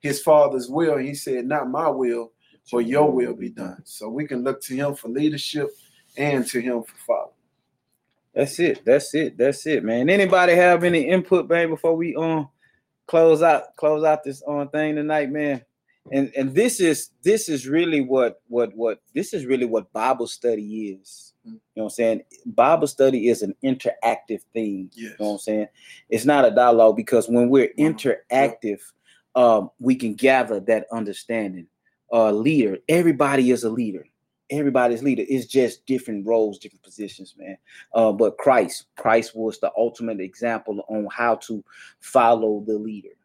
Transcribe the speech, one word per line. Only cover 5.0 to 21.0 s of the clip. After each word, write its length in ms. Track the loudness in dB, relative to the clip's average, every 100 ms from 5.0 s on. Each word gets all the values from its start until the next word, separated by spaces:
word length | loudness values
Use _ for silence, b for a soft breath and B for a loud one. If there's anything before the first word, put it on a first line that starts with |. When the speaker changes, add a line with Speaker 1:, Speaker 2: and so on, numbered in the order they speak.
| -8
Speaker 1:
leadership 600 | -2 -2 -2 -8 -6 -6 -8 b b _ -6
and 280 | -2 -2 -2
to 120 | -4
him 240 | -4 -6
for 140 | -8 _ -4
follow. 260 | -4 -4 _ _ _ _ _ _ _ _ _ _
Speaker 2:
That's 260 | -4 -4 0
it. 240 | -2 0
That's 300 | 2 2 2 -4
it. 220 | -4 0
That's 280 | 0 0 -2
it, 180 | -2 -2
man. 240 | -2 2
Anybody 440 | 2 4 4 4 6
have 280 | 6 4
any 240 | 2 0 2
input, 400 | 0 2 0 2
man, 220 | 0 0
before 260 | -2 -2 0
we, 180 | -2 -4
um, 320 | -2 -2 -6 _ _ _ _ _ -2
close 340 | 4 6 6
out, 320 | 4 2 -2 -4
close 260 | -2 2
out 220 | 2 0 -4
this, 180 | -10 -8
um, 200 | -6 -4
thing 280 | -4 -2 -4
tonight, 360 | -2 -2 -2
man? 320 | -4 -4 -6 _ _ _ _ -6
And, 200 | -4 -2 -4
and 180 | -2
this 280 | 0 0 2
is, 300 | 0 0 -6 _
this 240 | 0 0 0
is 200 | -6 -2
really 340 | -2 0 -2
what, 400 | 0 0 0 -4 _
what, 280 | -2 -2 -2
what, 260 | -4 -6 _
this 200 | -8 -6
is 120 | -8 -2
really 200 | -2 0
what 260 | -2 -4
Bible 340 | -4 -2 -2 -4
study 640 | -4 -4 -2 -6 -10 -10 -12